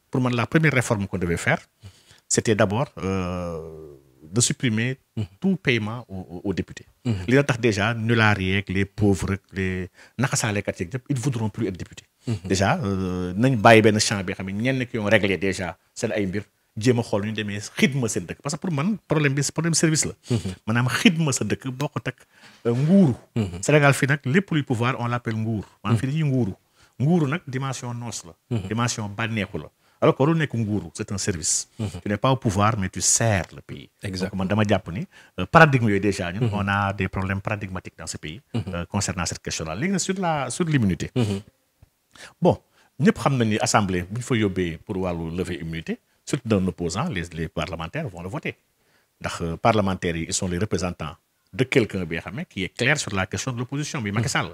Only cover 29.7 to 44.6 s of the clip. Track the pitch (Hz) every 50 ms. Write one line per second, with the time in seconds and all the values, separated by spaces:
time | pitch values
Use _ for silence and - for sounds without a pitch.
29.7 | - _ _ _ _ _ 113 143 - - 131 151 165 160 156 - - 117 113 101
30.7 | 104 98 82 82 - - 104 - 107 95 - - 92 80 78 - - - - -
31.7 | _ - 110 95 80 87 - 101 104 101 - 131 131 123 - 120 87 101 101 107
32.7 | 113 107 95 92 - 87 - - - - 120 113 104 92 - - - 71 - -
33.7 | - 71 65 - _ _ - 101 95 90 92 95 95 92 95 90 104 107 107 104
34.7 | 104 95 - - 82 107 180 - _ - - - _ - 147 - - 165 165 151
35.7 | 135 127 117 110 101 98 95 104 95 - 92 85 85 107 131 110 101 101 101 98
36.7 | 98 101 101 98 98 101 95 95 - 95 95 92 95 98 - - 107 101 104 95
37.7 | 92 90 - 90 - - 80 80 - - - 76 80 123 - _ - 113 87 92
38.7 | 87 87 85 - - 104 101 - 90 90 85 - 87 - - 82 - - 82 80
39.7 | 80 95 147 190 196 180 - - 190 196 185 170 160 147 131 123 - - 190 160
40.7 | 151 139 110 95 85 - - - - 127 117 104 101 98 - - _ _ _ _
41.7 | _ _ - _ _ _ _ _ - - - - - _ 170 180 107 - - _
42.7 | _ _ _ _ _ - 135 214 220 - - 151 139 127 117 107 104 110 - 113
43.7 | - 117 104 92 92 87 87 90 101 120 120 - 131 110 107 98 90 95